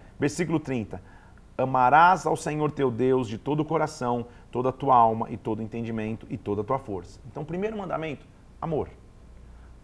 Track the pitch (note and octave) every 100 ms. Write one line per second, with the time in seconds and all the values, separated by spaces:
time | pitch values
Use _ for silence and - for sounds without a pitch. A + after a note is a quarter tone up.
0 | - - C#3+ - E3 E3 C#3+ B2+ G2+ F#2+
1 | - - - - - - C3 C3 B2+ D3
2 | F3 F3+ D#3 D#3+ - D3+ D3+ D3 C3 A2+
3 | C3 C3 A2+ G#2+ C3 D3+ D3+ D#3 D3+ -
4 | B2 B2 A#2 - - B2 B2+ - C3+ B2
5 | A2+ A2+ A2+ A#2+ A#2 G#2+ A2 A#2 A2+ A2+
6 | G#2+ A2 - A2 - G#2 G#2 C3+ A2 F#2
7 | F2+ - - C#3+ D3+ F3 G#3+ A3 F3+ D3+
8 | D#3+ C3 - - - - E3 C#3+ F#2 -
9 | - - - - - - - -